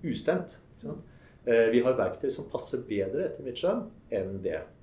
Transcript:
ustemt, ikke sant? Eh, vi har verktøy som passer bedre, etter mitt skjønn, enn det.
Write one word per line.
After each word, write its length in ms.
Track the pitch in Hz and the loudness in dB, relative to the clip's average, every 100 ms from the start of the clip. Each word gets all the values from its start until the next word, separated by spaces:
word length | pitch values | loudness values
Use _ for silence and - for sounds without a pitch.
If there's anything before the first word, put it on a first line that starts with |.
| - | -4
ustemt, 520 | - - 180 - - - | -4 0 -2 -2 -14 -20
ikke 100 | - | -16
sant? 240 | 226 - - - - - - | -12 -12 -14 -20 -20 -8 4
Eh, 220 | 117 113 | 6 8
vi 80 | 120 | 6
har 140 | 123 120 | 4 2
verktøy 300 | 95 - 139 | 0 0 -4
som 160 | - - | -4 -6
passer 320 | - - 127 - | -6 -4 -4 -4
bedre, 400 | 104 95 - 190 | -2 -2 -2 -4
etter 220 | - 139 | -4 -10
mitt 100 | 120 | -2
skjønn, 300 | 175 226 - - - | 0 0 -4 -16 -6
enn 220 | 104 95 95 | -4 -2 -4
det. 160 | 92 78 - - | -4 -4 -8 -18